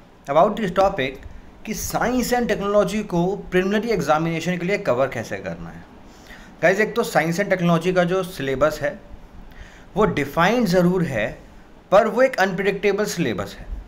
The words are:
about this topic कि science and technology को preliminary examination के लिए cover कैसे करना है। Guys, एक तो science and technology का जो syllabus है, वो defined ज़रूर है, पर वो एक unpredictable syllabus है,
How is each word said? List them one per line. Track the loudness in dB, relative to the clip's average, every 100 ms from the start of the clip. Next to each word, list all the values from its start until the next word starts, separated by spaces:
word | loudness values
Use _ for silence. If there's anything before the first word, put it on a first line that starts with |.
| -20 -20 0
about | 4 4 2
this | -2
topic | 2 2 2 -4 -6 -16 -18 -20 -16 -10
कि |
science | -8 -4 -2 0 0 0
and | 0 0
technology | -2 2 2 2 0
को | -2 0 0 -2 0
preliminary | 0 2 0 0
examination | 0 2 2 2 -2 -4 -4
के | -2
लिए | -2
cover | 0 0 0
कैसे | -2 -8 -8
करना | -8 -10 -12
है। | -16 -20 -20 -20 -20 -20 -20 -20 0
Guys, | 2 2
एक | 0 0
तो |
science | 0 0 0 0
and | 0
technology | 2 2 2 2 2
का |
जो | 2 0
syllabus | -4 -6 -4 2 2 2
है, | -6 -6 -16 -20 -20 -20 -20 -18 -20 -20 -8 0
वो | 0
defined | 0 -2 0 2 2 2
ज़रूर | 4 4 2
है, | 0 -2 -2 -6 -18 -20 -20 -18 4
पर | 4 4
वो | 2
एक | 2 4
unpredictable | 0 2 -2 0 0 0 -2
syllabus | -2 -2 -2 -6 -10
है, | -12 -12